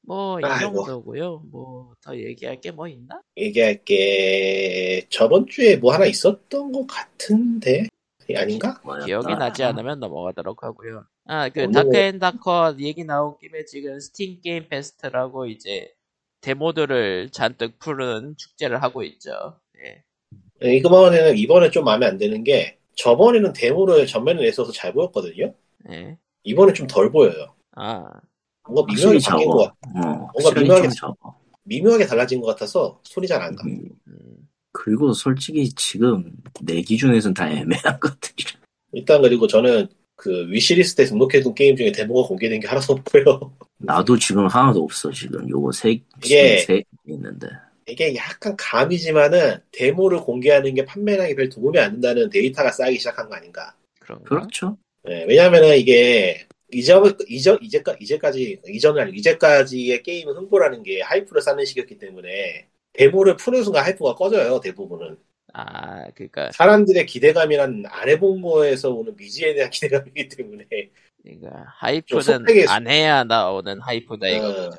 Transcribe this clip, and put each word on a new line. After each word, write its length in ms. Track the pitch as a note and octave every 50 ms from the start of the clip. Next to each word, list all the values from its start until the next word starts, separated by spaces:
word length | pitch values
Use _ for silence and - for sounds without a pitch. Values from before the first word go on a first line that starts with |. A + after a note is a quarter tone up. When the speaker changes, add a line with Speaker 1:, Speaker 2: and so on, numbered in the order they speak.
Speaker 1:
뭐, 380 | _ - F3+ G3 G3 G3 F#3 F3
이 40 | D3+
Speaker 2:
아이고. 400 | C#3 C#3 - F#3+ G#3 G3+ G3 G3
Speaker 1:
정도고요. 600 | - C3 B2 A2+ A#2+ A#2 C3+ E3 F3+ E3+ D#3 D#3 D3
뭐, 440 | D3 B2+ C3 C3 B2+ B2+ B2+ B2 A#2 _
더 140 | _ D3 C3+
얘기할 440 | A#2+ G#2+ A2+ A#2+ A#2 B2 C3 C3 C3
게 120 | _ F3
뭐 160 | E3+ D3+ D#3+ F3
있나? 320 | C#3+ A#2+ B2 C3 - F4+ _ _ _
Speaker 2:
얘기할 480 | - G#3 A3 G#3 A#2 A2+ A2 G#2 G#2 _
게 1200 | - G2+ F#2+ F#2+ G2 G2 F#2+ F#2+ F#2+ F#2+ G2 F#2+ F#2+ G2 G2 G2 F#2 F#2 F#2 F#2 F#2 F#2 F#2 - _
저번 360 | - - A2+ A2+ D#3+ G3 B3+
주에 300 | - - - B3+ A3 F3+
뭐 160 | C3+ A#2 B2+ C#3+
하나 120 | E3 G3
있었던 680 | - G#3 - - F#3+ G#3 - _ _ - C#4 C#4+ C#4
것 140 | B3+ C4+ C4 C4+
같은데? 1000 | - - - _ _ _ - - G#3 A3 A#3+ A#3+ A#3 A3 - - B2+ D#3+ A3 A3 _ _ _ _ _ _ _ - -
아닌가? 440 | G3 F#3+ G#3 G#3+ A3 - B3 C4 - _
Speaker 3:
뭐였더라? 220 | - - C#2+ -
Speaker 1:
기억이 280 | - F#2 A2 B2 - -
나지 300 | - C3+ - A#2 C3 C3
않으면 340 | A#2+ A#2 A2 A2+ C3+ D3+ C#3+
넘어가도록 640 | A#2+ F#2+ D2 D#2 F2 F2+ F#2 - E2+ F#2+ F#2 _
하고요. 420 | - A#2 A2+ _ A2 A2+ A2 G#2+ G#2+ _ _ _ _
아, 240 | - D#3 D#3 C#3+ B2+
그 140 | C3+ D3
Speaker 2:
오늘 100 | C#3 F#3+
Speaker 1:
다크앤다커 1040 | G#3+ - - - - G3+ G3 G3 G3 F#3+ F#3 F#3 E3+ - _ F#3+ F3 F3 E3 D#3+ C#3+ C3+
얘기 240 | C#3 D3 D3+ E3+ E3+
나온 320 | D#3 D3 C#3+ D3 D3 D3 _
김에 240 | _ D#3 D#3+ D#3 D#3
지금 340 | - - C#3+ C#3 C#3 C3+ C#3+
스팀 420 | C#3 - _ - G3+ F#3 F3+ F3
게임 280 | _ F3 E3+ E3 D#3+ _
페스트라고 760 | D3+ C3+ C#3 - _ _ - C3+ B2 B2+ B2+ C3 C3+ C3+ B2+
이제 460 | A#2 A2 G#2+ - F#2+ G2+ F#2+ - - _ _ _ _ _ _ _ _ _ _
데모들을 880 | - C3+ C3+ C#3 D3+ E3 D#3+ D#3 D3+ C#3 C3+ B2 A2+ G2 F#2 F2+ F#2 C3+
잔뜩 480 | - - A#2+ A2+ B2 _ A#2 A2+ A#2 _
푸는 580 | - D#3+ C#3+ C3+ C3 B2 A2+ A2 B2 D3 D3+
축제를 460 | _ - _ _ _ D3+ C3 A#2+ B2+
하고 200 | C#3+ D3+ C#3+ C3+ G2+
있죠. 540 | D2+ D2+ _ - - A#1+ - - - E3 _ _ _ _ _ C2
예. 200 | C2 - _ _ _ _ _ _ _ - - _ _ _ _
Speaker 2:
네, 160 | B2+ B2 B2+
이번에는, 600 | C3+ C3+ E3+ F3+ F#3 F#3+ F3+ F3 E3 D#3+ D#3 C3 G#2+
이번에 320 | G#2+ B2 D#3+ F3+ E3+ D#3
좀 140 | - E3+ D3+
마음에 220 | A#2+ G#2+ A2+ B2
안 120 | G#2+ F#2+ G2
드는 260 | G#2 G#2 G#2+ A2 A2+
게 340 | C3+ C#3 A2 E2 - _ _ _ _ _
저번에는 560 | - - B2 A#2 C#3 G3+ A#3 B3 A3+ G#3 F3
데모를 540 | C#3 - A#2+ A#2+ C#3 F3 F#3+ F#3 F3 D3+ C3+
전면에 360 | B2+ - C3+ A#2+ D3+ F3 E3
냈어서 300 | B2+ A2+ - - A#2+ A2
잘 200 | A2 - - F2+
보였거든요. 640 | F#2 C#3 F3 F3 _ G#2 F#2 E2+ E2 F#2 A#2+ - - _ _ _ _ _ _ -
Speaker 1:
예. 260 | - E2 F2+ C#3+ D#3+ _ _ _ _ _ _
Speaker 2:
이번엔 300 | G#2 A#2 D#3 G3 G3 F#3+
좀 120 | - D3
덜 240 | B2+ - G2+ G2+ A2+
보여요. 440 | C3 D3+ C3 G2 E2 D#2 D2 - _ _ _ _
Speaker 1:
아. 380 | _ - - G#2+ A2+ F#2+ - G1+ - - _ _ _ _ _ _ _ _ _ -
Speaker 2:
뭔가 240 | - D3 - -
미묘하게 260 | G#2 A#2 D#3+ G#3+ - -
Speaker 3:
확실히 20 |
Speaker 2:
바뀐 240 | - G2+ F2+ D#2 D#2+
Speaker 3:
적어. 100 | - D#2+
Speaker 2:
것 80 | - -
같-, 100 | - _ _ - C3 G2
Speaker 3:
어, 40 | F2+
Speaker 2:
뭔가 300 | F2 D#2+ D2+ - - - -
Speaker 3:
확실히 260 | B2+ D3 D#3+ - D3+
Speaker 2:
미묘하게, 260 | C#3+ C#3 F#3 - C3 C3
Speaker 3:
좀 60 | A#2
적어. 440 | - - - - _ _ - - _ _ _ _ _ _
Speaker 2:
미묘하게 420 | G2+ G#2+ C3+ E3+ A3 A#3 A3 F#3
달라진 340 | - A#2 A2+ B2 B2 C3 B2+
것 60 | A#2 A2
같아서 520 | A2 - A2 G#2 - F#3 C#3 F#2 - _ _
손이 220 | - - - F#3
잘 160 | F3 E3+ B2+
안 120 | F2+ E2+ -
가. 80 | - -
Speaker 3:
음. 220 | D2+ - - - - - _ _ -
Speaker 1:
음. 280 | - - - A#1+ A#1 _ - _ _ _ _ _
Speaker 3:
그리고 400 | _ - - G#2+ G#2+ A2+ D3 C#3
솔직히 560 | A2 - - C#3 C3 C3+ - - D#3 D#3 C#3 A2+ -
지금 580 | - - - - F#2 A#2 B2 A2+ F#2 F2 - - - - - _ -
내 180 | - - E2 E2+
기준에선 540 | F2 - A2 A#2 C3+ C3+ A#2+ A2 G#2 G2+ F#2
다 140 | F#2 F2+ D#2
애매한 480 | D#2 - D2+ E2 - - - D3 D3 -
<laughs> 20 |
것들이라. 500 | - D3+ C#3 _ - - _ - - - - _ _ _ _ _ _ _
Speaker 2:
일단 280 | - B2 B2+ - D3+ D3
그리고 240 | C#3 A#2+ A#2+ A#2 A2+
저는 420 | G#2 - A2 A#2+ B2+ A#2+ A2 G2 F#2+ _ _ _ _ _
그 300 | - - G2+ F#2 F2+ F2 E2+
위시리스트에 560 | F#2+ A2 - - E3+ F3 F3+ - - - B2+
등록해둔 480 | - G#2 G#2+ C3 C3 - C#3 C3+ B2+ A2
게임 200 | - C#3 C#3 C3
중에 140 | B2+ A#2+ G#2
데모가 360 | G2+ - A2 G#2+ A#2+ B2+ B2 -
공개된 320 | F#2+ F#2+ A2+ A2 A2 G#2+
게 80 | G#2+ G2+
하나도 240 | B2 C3+ C3+ - C#3
없고요. 600 | C3+ - - - C#3+ C#3 D3 C#3 - - - _ _ - _ _ _
Speaker 3:
나도 380 | - - D2 E2+ F#2 G#2 B2 G#2+
지금 280 | - - G2 G#2 G2+
하나도 380 | F#2 G2+ B2 C3 C3+ A2+ F#2 D#2
없어, 260 | D2+ - - - D2+
지금. 380 | C2+ - - - - - - -
요거 240 | C2+ C#2 C#2+ C2
세, 280 | B1+ - - A2+ A2+ - _ _ _ - -
Speaker 2:
이게 340 | - C#3+ C#3+ C#3 B2+ G#2+ F#2+
Speaker 3:
세 260 | - - - G2+ - _ _ _ _
있는데. 420 | D2 D#2 D2 A#1+ G1+ G1+ - - G1+ - - _ _ _ _ _ -
Speaker 2:
이게 260 | A#2+ C3 E3 D#3 C3
약간 400 | A2+ - D#3 - _ - G#3+ G3
감이지만은 1040 | G3+ - - - A#2 C3+ D#3+ F3+ E3+ D#3+ E3 D#3 D3+ D3 D3 E3+ F3+ D#3+ B2+ F#2+ - _ _
데모를 480 | - - B2+ C3+ D3 F3+ F#3+ F#3+ F3+ E3
공개하는 540 | - - A#2+ B2+ B2 D3 D3 C#3 C3+ C3+ C3
게 100 | C3 C3
판매량에 500 | - - G3+ G#3 G#3 G3+ F#3+ F#3 E3 C#3
별 140 | C3+ C3 C3
도움이 280 | C3 A2 A2+ C#3+ E3+ E3+
안 140 | A#2+ G2+
된다는 380 | G#2+ A#2+ B2 B2 A#2+ A#2+ A2+ G#2
데이터가 400 | - G2 A#2 C3 C3+ D3+ C#3 B2
쌓이기 280 | - - B2+ C3 B2+ -
시작한 300 | - A#2+ - - A2+ G#2+
거 60 | A2
아닌가? 400 | - - F2 _ - - - _ _ _ _ _ _
Speaker 1:
그런가? 260 | _ - - - - -
Speaker 3:
그렇죠. 480 | C#3 E3 - G#3+ - - - F#3 G#3+ _ _ _ _ _ _
Speaker 2:
네, 200 | - F2 E2+ E2 F2+
왜냐면은 480 | B2 D#3 F3 F3+ F3 E3 D#3+ D#3 D3
이게 720 | C3 A#2 B2 B2 A#2+ A#2+ B2 B2 A2 F#2+ F2+ E2 - - _ - _ _ _
이전, 440 | - B2 A#2+ C#3+ F3+ G3 G3+ G3 G3+ - - -
이전, 300 | - C3+ C3 F#3 - -
이제까-, 340 | - G#2+ B2 D3 - - - -
이제까지, 600 | G#2+ G#2 C#3+ D#3 - D3 C3 C3 B2+ A2 F#2+ - _ F#2
이전은 340 | G#2 A2 - D3+ D3 D3
아니고 140 | A#2+ G2 F#2
이제까지의 840 | G#2 G#2 E3 D#3+ D#3+ E3+ D#3 D3 C#3 C3 C3 B2+ B2+ B2 B2 B2 A#2+
게임 260 | _ E3+ F3 F3 D#3+ D3
흥보라는 540 | C#3 E3+ F#3+ G3 G#3 F#3+ E3+ C#3+ B2+ A#2
게 180 | G#2+ F#2+ F#2+ F#2+
하이프를 420 | F#2 - E3 G3 G3 - - D3+
쌓는 220 | - D3+ C#3 C#3+ C#3
식이었기 340 | C3 - - A#2+ _ G#2+ G2+
때문에 680 | G#2+ G2 F#2 F#2 F2+ F2+ F#2 G2+ G2 F2 E2 D#2 _ _ _ _ _ _
데모를 440 | _ - G3 G#3 F3+ F#3+ G3 G3 F3
푸는 260 | - - B3 B3 B3+ A3+
순간 200 | G3+ F#3 C#3+ C3
하이프가 300 | F3 F#3+ - - C3 A#2
꺼져요, 460 | - F3+ G3 A3 G3 C3 A#2 C3 A#2+
대부분은. 560 | - G2 F2+ - G2 F2 F2 E2 E2+ D#2+ D#2+ _ _ _ _ _ _ _
Speaker 1:
아, 520 | _ - - - - - - - F#2+ F#2+ B1 - _
그러니까 380 | _ - - _ - C#2+ -
Speaker 2:
사람들의 540 | - - E3+ G3 G#3 G#3 G#3 F#3+ F#3+ F3 D#3+
기대감이란 800 | - - B2 C3 D3+ D#3 F3 D#3+ D3+ D3+ C#3+ C#3 C3 A#2+ G#2 G2+ -
안 200 | - - - C3
해본 320 | D3+ D#3+ G3 G3 F#3+ F#3
거에서 500 | F3+ F3 D#3+ D#3 D3+ C#3+ C3+ B2+ C3 C3+
오는 260 | B2 A2+ A2+ A2+ G#2
미지에 380 | G#2 G#2 G2+ - D3 E3 D#3 D3
대한 160 | C#3+ C3 B2 -
<laughs> 0 |
기대감이기 540 | - - C#3+ C3+ C#3 C#3 C3+ _ D3+ D3 C3+
때문에 360 | - - A#2+ G#2 G#2 G#2 G#2 _ A2+ G#2 G2 _ _ _ _ _ _ _
Speaker 1:
그러니까 260 | _ - - - - -
Speaker 2:
좀 140 | - - -
Speaker 1:
하이프는 560 | - - _ - - C#3 D#3+ - _ - D#3+
Speaker 2:
속되게 440 | C3+ C#3 C#3+ B2+ A#2 - A3+ G3+ - -
Speaker 1:
안 180 | F#2+ A2 A#2
해야 380 | A#2 C#3+ D3+ D#3 D#3 D3 C3+ B2
나오는 560 | A2+ A2+ A2+ G2+ F2+ G2 F#2+ F#2 G2 G2 G2+
하이프다 460 | A#2+ B2+ A#2+ A#2 A#2 _ A2+ G#2 G#2+
Speaker 2:
어, 40 | F#2+
Speaker 1:
이거죠. 400 | A2 A2 G#2+ G#2 G2 F#2+ F2+ F2 E2